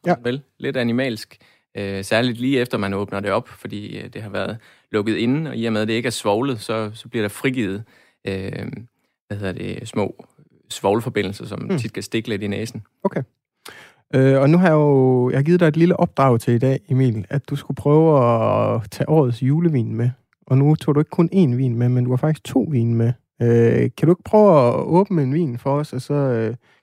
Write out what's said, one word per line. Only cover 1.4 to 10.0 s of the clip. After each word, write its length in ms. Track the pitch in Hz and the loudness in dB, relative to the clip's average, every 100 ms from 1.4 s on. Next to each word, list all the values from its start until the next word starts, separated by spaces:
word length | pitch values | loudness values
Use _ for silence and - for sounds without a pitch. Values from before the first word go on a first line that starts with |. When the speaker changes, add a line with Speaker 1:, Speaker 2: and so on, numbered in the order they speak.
| _ _ _ - | _ _ _ -10
Speaker 1:
øh, 260 | 98 98 | -8 -6
særligt 360 | 95 110 123 117 | -2 0 0 -2
lige 200 | 131 135 | -2 0
efter 180 | 123 120 | -2 -2
man 160 | 98 | -2
åbner 260 | 98 98 98 | -4 -6 -6
det 120 | 101 | -4
op, 160 | 104 - | -4 -4
fordi, 480 | - 101 104 104 - | -14 -14 -12 -12 -14
øh, 100 | - | -14
det 80 | 104 | -14
har 80 | 110 | -10
været 280 | 98 101 113 _ _ _ | -8 -8 -10 _ _ _
lukket 240 | 107 104 95 | -4 -2 0
inde, 340 | 117 143 151 | 0 0 -2
og 80 | 113 | -6
i 80 | 113 | -4
og 80 | |
med, 80 | 107 | -2
at 60 | 110 | -2
det 60 | |
ikke 140 | 113 117 | -2 -4
er 40 | |
svovlet, 480 | - 107 104 139 117 | -4 0 0 -2 -6
så, 320 | - 110 107 | -6 -6 -6
så 160 | 110 - | -10 -10
bliver 140 | 117 | -4
der 60 | 104 | -4
frigivet, 540 | - 135 131 98 101 110 _ _ _ 101 | -4 -6 -2 -4 -6 -12 _ _ _ -8
øh, 240 | 95 95 - 107 107 117 _ _ _ - | -8 -8 -10 -12 -14 -18 _ _ _ -14
hvad 100 | 101 | -10
hedder 140 | 95 | -8
det, 340 | 92 95 - 113 | -8 -10 -10 -8
små 380 | 107 | -6